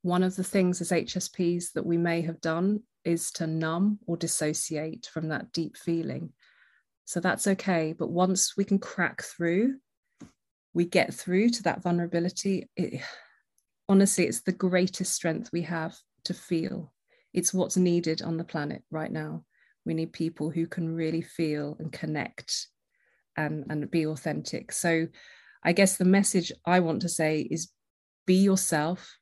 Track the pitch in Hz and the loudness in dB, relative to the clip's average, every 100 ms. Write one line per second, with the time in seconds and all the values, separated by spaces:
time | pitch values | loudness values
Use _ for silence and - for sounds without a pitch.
0 | 180 180 185 185 185 202 180 180 170 175 | 2 2 2 0 0 2 2 0 0 0
1 | - 180 - - 170 175 175 - - 170 | 0 -6 -6 -2 0 0 -4 -6 0 2
2 | 170 170 165 165 165 165 190 214 - _ | 2 0 -2 -4 -4 0 0 0 -4 _
3 | 165 170 - - 160 160 160 170 208 208 | -2 -2 -2 -4 -4 -2 -2 2 0 0
4 | - 165 165 - 151 147 - 156 160 160 | -4 -4 -2 -2 -2 -2 -4 -4 -6 -10
5 | - 160 160 151 - - 165 - - 170 | -10 -6 -4 -4 -6 -6 -6 -6 -4 -2
6 | 151 127 160 _ _ _ _ _ _ _ | -4 -6 -10 _ _ _ _ _ _ _
7 | - 180 185 - 202 190 - 170 160 160 | -8 -2 0 0 0 0 2 0 0 -4
8 | 156 175 185 185 - - 196 196 - - | -2 2 2 2 0 0 2 0 0 -2
9 | 170 - - - 170 175 247 269 _ _ | -2 -2 -12 -4 0 2 2 -2 _ _
10 | _ _ - _ _ _ _ 170 175 180 | _ _ -20 _ _ _ _ -2 2 2
11 | - - - 185 233 233 175 - 175 175 | 2 -4 0 4 4 2 -2 -2 0 0
12 | 175 170 175 - 196 190 - - 175 - | 0 0 -2 -2 -2 -2 -4 -6 -4 -6
13 | - - - _ _ _ _ _ - 196 | -12 -16 -20 _ _ _ _ _ 4 6
14 | 196 - 175 - - 185 185 180 185 - | 8 4 0 0 -4 0 2 2 2 -2
15 | 185 - 170 160 - 170 175 170 160 - | -4 -2 -2 -4 -4 -6 -4 -6 -6 -10
16 | _ _ - - - 165 160 - 151 _ | _ _ -8 -8 -2 -2 -2 -6 -10 _
17 | _ _ _ 180 170 185 - 185 180 175 | _ _ _ -2 0 0 2 4 4 4
18 | 165 156 - 165 170 156 147 143 _ 156 | 0 -2 -4 -6 -4 -4 -4 -6 _ -6
19 | 156 156 156 160 _ _ _ _ - 160 | -6 -6 -6 -10 _ _ _ _ -4 -2
20 | 160 - 165 165 156 165 165 - 160 165 | -4 -4 -4 -2 -4 -2 -2 -2 -4 -2
21 | 160 165 170 - 160 151 147 151 160 - | -2 -2 -4 -4 -2 -2 -6 -8 -10 -8
22 | 156 151 - - - - - _ _ _ | -4 -4 -6 -10 -8 -8 -8 _ _ _
23 | _ _ _ - 151 156 - 151 139 170 | _ _ _ -6 -4 -4 -6 -6 0 0
24 | 156 156 160 147 147 - - - 175 165 | 0 -4 -4 -4 -6 -8 -8 -2 2 2
25 | 165 - - - - _ - 175 190 - | 0 -8 -20 -20 -20 _ 2 4 4 6
26 | 180 196 202 185 170 - - 180 170 151 | 6 6 6 2 0 -6 2 4 4 -2
27 | 170 - 156 156 - 160 165 _ _ _ | -2 0 0 0 -2 -4 -6 _ _ _
28 | _ _ - 185 196 190 - 160 156 185 | _ _ 4 6 6 4 2 0 0 -4
29 | - - | -10 -20